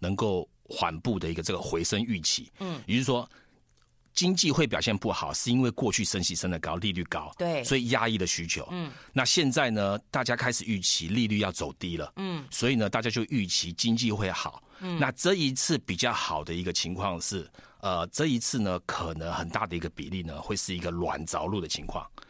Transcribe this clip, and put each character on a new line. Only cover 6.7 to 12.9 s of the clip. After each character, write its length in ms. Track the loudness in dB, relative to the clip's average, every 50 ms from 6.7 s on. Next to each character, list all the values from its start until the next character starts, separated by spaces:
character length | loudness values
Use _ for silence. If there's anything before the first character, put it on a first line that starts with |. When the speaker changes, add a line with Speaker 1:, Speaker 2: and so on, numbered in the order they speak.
| -2
Speaker 1:
利 160 | 0 0 0
率 100 | 0 0 -2
高， 300 | -2 -4 -6 -6 -8 -6
Speaker 2:
对。 280 | -4 -2 0 0 0 2
Speaker 1:
所 120 | 2 2
以 120 | 2 2 2
压 200 | 2 2 2 2
抑 80 | 2
了 80 | 2 2
需 220 | 0 0 -2 -2
求。 180 | -2 -4 -4 -4 -6
Speaker 2:
嗯。 220 | -8 -8 -8 -8 -10 -14 -18 -4
Speaker 1:
那 120 | -2 0 2
现 260 | 4 4 4 4 4
在 200 | 4 4 2 2
呢， 280 | 2 2 2 2 0 -2 -4 _
大 140 | -2 -2
家 140 | 0 0 0
开 160 | 0 2 0
始 120 | 0 0 0
预 140 | 0 -2 0
期 300 | 2 0 0 0 0 0
利 180 | 2 2 2
率 120 | 2 2 2
要 120 | 2 0
走 220 | 0 -2 -4 -4 -4 -6
低 160 | -6 -4 -4
了。 160 | -4 -6 -8 -8
Speaker 2:
嗯。 320 | -8 -6 -6 -6 -6 -6 -6
Speaker 1:
所 220 | -2 0 2 4
以 60 | 4
呢， 120 | 4 2
大 140 | 2